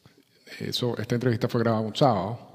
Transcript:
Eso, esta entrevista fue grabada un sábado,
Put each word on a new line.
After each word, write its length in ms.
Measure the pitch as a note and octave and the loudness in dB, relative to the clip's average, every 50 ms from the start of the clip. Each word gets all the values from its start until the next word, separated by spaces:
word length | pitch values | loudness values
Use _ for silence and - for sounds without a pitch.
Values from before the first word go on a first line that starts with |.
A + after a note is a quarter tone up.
| _ _ _ _ _ _ _ _ _ - - - | _ _ _ _ _ _ _ _ _ -18 -12 -10
Eso, 380 | G#2+ G#2 - - B2+ A#2+ - | -8 -6 -4 -2 -2 -2 -4
esta 180 | - G#2+ - B2 | -4 -4 -2 -2
entrevista 340 | A#2 A#2+ B2+ - A#2+ - A2+ | 0 2 0 0 0 0 0
fue 120 | - A#2+ | 0 2
grabada 220 | A2+ A#2 A2+ A2 | 2 2 2 2
un 120 | A2 G#2+ G#2 | 0 -2 0
sábado, 440 | - D3+ C3 G#2+ F#2 F#2 G#2 A#2+ - - - - | 4 4 4 4 2 0 -2 -4 -8 -10 -16 -20